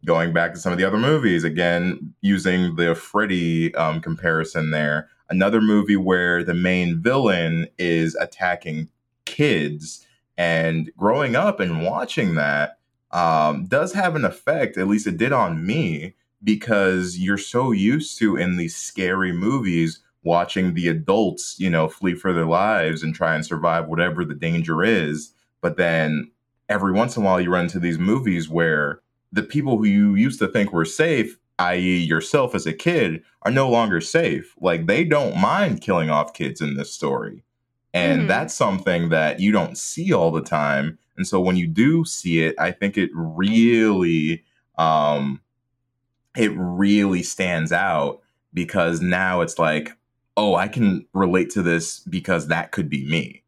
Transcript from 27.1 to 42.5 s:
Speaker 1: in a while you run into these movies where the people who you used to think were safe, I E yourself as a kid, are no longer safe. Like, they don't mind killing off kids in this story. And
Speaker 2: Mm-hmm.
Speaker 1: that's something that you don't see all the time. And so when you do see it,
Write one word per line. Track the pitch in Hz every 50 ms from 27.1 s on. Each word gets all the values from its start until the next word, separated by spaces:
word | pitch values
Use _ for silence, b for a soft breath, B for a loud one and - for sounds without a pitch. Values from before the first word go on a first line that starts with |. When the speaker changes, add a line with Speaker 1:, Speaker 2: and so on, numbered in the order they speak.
| 131 120
Speaker 1:
in | 104
a |
while | 98 92 90
you | 90 87
run | 92 90 87
into | 85 - 92
these | 87 87 82 80
movies | 87 95 107 135 131 110 90 85 80 78
where | 80 85 85 80 78 76 73 71 73 - _ _ _ _ _ _
the | - 101 107
people | - - 151 143 135 123 107
who | 107
you | 104 98 101 104 104 101
used | 98 110 139 - -
to | 113 92
think | - 113 101 101 -
were | 85 -
safe, | 135 - - 156 170 160 127 107 - - _ _ _ _ -
I | 90 87 90 90
E | 90 90 90 87
yourself | 85 78 80 80 78 - - 147 131 123 -
as | 87 78
a | - 107
kid, | - - 170 175 160 117 87 80 80 b b b b -
are | -
no | 123 135 135 131
longer | 120 117 117 107 92 82
safe. | - - - 160 170 113 76 67 - - _ _
Like, | - 90 85 82 82 82
they | 101 131 180
don't | 165 151 147 139 110 - 87
mind | 185 - 151 190 208 175 107 -
killing | - - 95 87 80 78
off | 78 73 73 - -
kids | - 80 67 65 -
in | 78 73 69
this | 67 71 - -
story. | - - 71 67 64 57 52 - - _ _ _ _ _ _ _ _ _ _ -
And | 87 87 85 82 80
Speaker 2:
Mm-hmm. | 80 78
Speaker 1:
that's | 95 117 151 - -
something | - 131 107 95 92 - 95 90 85 85 82
that | 82 80 78 76 69 -
you | 92 104
don't | 104 101 85 - - -
see | - - - - 170 190 160
all | 101 85 82
the | 80 80
time. | 71 - 82 76 73 71 71 69 71 78 80 _ _ _ _ -
And | 92 -
so | - 92
when | 90 92 92 90
you | 87 82
do | 80 92 120 139 160 165 160
see | - - - - 90 82 82
it, | 80 80